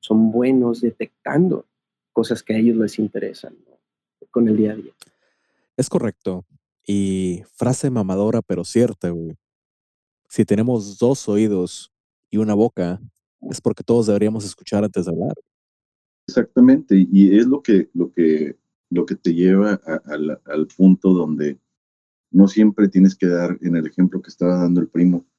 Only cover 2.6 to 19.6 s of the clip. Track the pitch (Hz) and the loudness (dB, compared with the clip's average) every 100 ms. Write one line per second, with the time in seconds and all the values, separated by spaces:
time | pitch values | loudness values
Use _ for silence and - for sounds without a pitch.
2.6 | 117 113 107 - 107 - - - - _ | 0 2 -2 -4 -6 -6 -10 -12 -20 _
3.6 | _ _ _ _ _ _ - 123 117 107 | _ _ _ _ _ _ -8 -2 0 2
4.6 | 107 107 - _ _ _ _ _ _ _ | 0 -4 -14 _ _ _ _ _ _ _
5.6 | _ - - 185 120 - - 90 87 _ | _ -6 -4 -2 -4 -8 -10 -10 -12 _
6.6 | _ _ - 101 98 95 92 87 - _ | _ _ -6 -4 -2 -2 -4 -6 -10 _
7.6 | 117 - 147 123 95 92 104 113 - 90 | -4 -2 -2 -4 -4 -2 -2 -2 -4 -8
8.6 | 87 117 123 - 90 85 82 78 _ _ | -2 0 0 -2 -8 -8 -10 -14 _ _
9.6 | _ _ _ _ _ _ _ - 107 101 | _ _ _ _ _ _ _ -4 -2 0
10.6 | 117 123 101 98 120 135 - 104 110 98 | 0 -2 -6 -4 -2 -2 -2 -2 0 -2
11.6 | 90 - - _ _ _ _ 101 107 104 | -4 -8 -20 _ _ _ _ -4 -2 0
12.6 | 117 - 90 95 117 _ _ _ - - | 0 0 -6 -6 -12 _ _ _ -14 -8
13.6 | - - - 117 110 101 107 110 104 - | -6 -6 -2 0 2 0 0 -4 -10 -14
14.6 | - 104 104 98 87 82 110 - _ _ | -6 -4 -2 -4 -6 -4 -6 -8 _ _
15.6 | _ _ _ _ _ _ - - 117 - | _ _ _ _ _ _ -6 -4 -2 4
16.6 | 127 139 151 95 92 98 98 101 120 143 | 6 6 4 4 4 6 6 6 4 0
17.6 | - 110 - 85 87 - 82 78 73 67 | 2 0 0 -4 -6 0 0 0 -4 -10
18.6 | _ _ _ 85 87 95 - 85 92 95 | _ _ _ -4 -4 -4 -4 0 2 4